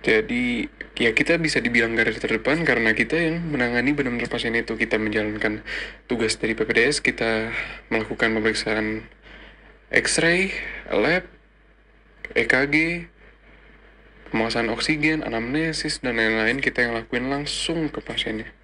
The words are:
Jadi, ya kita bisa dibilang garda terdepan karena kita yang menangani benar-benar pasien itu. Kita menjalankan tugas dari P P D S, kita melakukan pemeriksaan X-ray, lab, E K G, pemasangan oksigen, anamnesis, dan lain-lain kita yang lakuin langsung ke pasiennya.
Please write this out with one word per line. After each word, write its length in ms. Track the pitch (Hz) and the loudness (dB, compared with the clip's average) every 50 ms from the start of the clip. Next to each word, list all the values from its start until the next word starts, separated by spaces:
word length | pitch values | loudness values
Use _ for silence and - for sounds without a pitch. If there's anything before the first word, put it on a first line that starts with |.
Jadi, 640 | - - 110 110 110 113 120 120 123 120 120 113 - - - - - - - - | 4 4 4 4 4 2 -2 0 0 0 -2 -2 -4 -6 -10 -16 -18 -14 -4 0
ya 160 | 120 113 110 | 2 2 4
kita 240 | - 147 - 170 165 | 2 2 4 2 2
bisa 240 | 165 151 - 127 | 2 0 0 0
dibilang 320 | 117 120 120 117 117 113 113 | 0 2 2 2 2 2 2
garda 240 | 113 110 113 110 - | 2 2 0 0 -2
terdepan 480 | - - 117 110 - 127 147 165 165 | -2 -2 -2 0 0 0 0 2 2
karena 240 | 143 123 117 113 110 110 - | 2 2 4 4 2 2 2
kita 160 | 117 - 151 | 2 0 2
yang 320 | 165 170 160 160 175 170 | 0 2 0 0 -2 -2
menangani 480 | 160 143 127 123 120 120 120 120 139 147 | -2 0 0 0 2 2 2 2 2 2
benar-benar 320 | 143 139 127 120 120 117 | 2 0 -2 -2 -4 -4
pasien 320 | 117 - 120 117 117 113 117 | -4 -4 -2 -2 0 0 -2
itu. 160 | 113 - 113 | -2 -2 -2
Kita 240 | 110 117 113 123 110 | -2 0 0 2 0
menjalankan 640 | 107 107 107 107 107 107 107 - - 110 107 107 - - - - - - - - - - | 0 0 0 0 0 -2 -2 -2 -2 -2 -2 -4 -8 -8 -8 -8 -8 -10 -12 -18 -6 -4
tugas 240 | 127 113 110 110 - | -2 0 0 0 0
dari 240 | - - 110 113 110 | -2 -2 -4 0 -2
P 80 | 110 | 0
P 40 | 110 113 | 2 4
D 60 | 117 117 139 | 4 4 4
S, 80 | 151 - | 2 2
kita 560 | - 135 120 - 120 113 113 110 110 113 110 - - - - - - - 113 | 0 -2 0 0 0 0 2 0 -2 -2 -4 -6 -8 -8 -12 -14 -6 -2 -2
melakukan 400 | 113 110 110 117 - 120 110 113 | -2 0 -2 -2 0 2 2 2
pemeriksaan 720 | 110 107 113 107 - - 110 110 110 110 107 110 110 - - - - - - - - - - - - - - - - - - - | 2 2 2 0 0 -2 0 0 0 0 -2 -4 -6 -10 -14 -20 -20 -20 -20 -20 -20 -20 -20 -20 -20 -20 -20 -20 -20 -10 2 2
X-ray, 560 | - - - - - 160 165 175 185 190 190 - - - - - - - - | 2 2 4 0 2 4 4 4 2 2 0 -4 -8 -8 -10 -12 -12 -8 -2
lab, 320 | - 98 107 143 170 185 - - - - _ _ _ _ _ _ _ _ _ _ - - _ - - - - - - | 0 2 2 4 2 0 -2 -6 -20 -20 _ _ _ _ _ _ _ _ _ _ -20 -20 _ -20 -18 -18 -16 -4 -2
E 80 | - - - | -2 2 4
K 160 | 131 127 139 | 4 4 4
G, 80 | 143 147 156 160 165 175 175 170 - _ - - - - _ - - - - - - - - - - - - - - - - - - - | 4 2 2 2 2 -2 -4 -8 -12 _ -20 -20 -20 -20 _ -20 -20 -20 -20 -20 -20 -20 -20 -20 -20 -20 -20 -20 -20 -20 -20 -12 -4 -2
pemasangan 400 | 110 110 113 - 120 117 117 117 | 0 0 0 0 -2 0 -2 -2
oksigen, 480 | 113 - - 156 151 147 156 156 156 | -2 0 0 0 2 2 2 2 0
anamnesis, 800 | - - 113 113 113 120 135 156 160 165 156 - - 156 147 - | -2 -2 -4 -4 -2 -2 -2 -2 -2 -2 -4 -4 -4 -4 -6 -4
dan 160 | - 127 117 117 | -4 -2 0 2
lain-lain 400 | 113 110 113 110 107 113 123 139 | 2 2 2 2 2 2 0 2
kita 240 | 135 - - - | 0 0 2 2
yang 160 | 123 117 117 113 | 0 0 0 -4
lakuin 320 | 113 - - 120 123 135 | -4 -4 -4 -2 -2 -2
langsung 560 | 139 143 147 147 - - - - 165 170 156 143 - | -2 -2 -4 -4 -4 -4 -2 -2 -2 -2 -2 -2 -4
ke 80 | - | -6
pasiennya. 480 | - - 117 - - 113 110 110 110 - - _ | -8 -6 -6 -4 -4 -4 -4 -6 -8 -10 -16 _